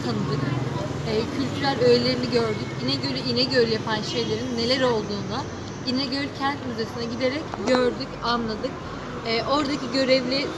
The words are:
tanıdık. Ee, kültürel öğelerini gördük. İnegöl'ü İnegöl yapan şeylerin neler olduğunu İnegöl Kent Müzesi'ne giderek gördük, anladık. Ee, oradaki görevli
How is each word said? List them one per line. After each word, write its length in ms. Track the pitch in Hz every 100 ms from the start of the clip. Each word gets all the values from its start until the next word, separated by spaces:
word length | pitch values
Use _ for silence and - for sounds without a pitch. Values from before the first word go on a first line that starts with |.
| 247
tanıdık. 380 | 214 196 - - - - - - - 226
Ee, 120 | 220 233 -
kültürel 520 | 262 285 277 277 247
öğelerini 420 | 240 240 247 247
gördük. 360 | 233 226 208 - -
İnegöl'ü 360 | 240 277 277 262
İnegöl 480 | 262 240 254 262 226
yapan 340 | 220 220 214
şeylerin 560 | 208 247 226 220 254 240
neler 240 | 233 262
olduğunu 580 | 254 226 202 202 190 214 - - - - 262
İnegöl 400 | 254 269 277 285 -
Kent 200 | 277 285 262
Müzesi'ne 380 | 220 220 240 233
giderek 380 | 226 254 285 - - 208
gördük, 400 | 254 247 214 262 -
anladık. 480 | 233 240 226 214 262 277 - - - - 226
Ee, 160 | 233
oradaki 480 | 226 277 285 285 262
görevli 540 | 254 262 262 247 269 277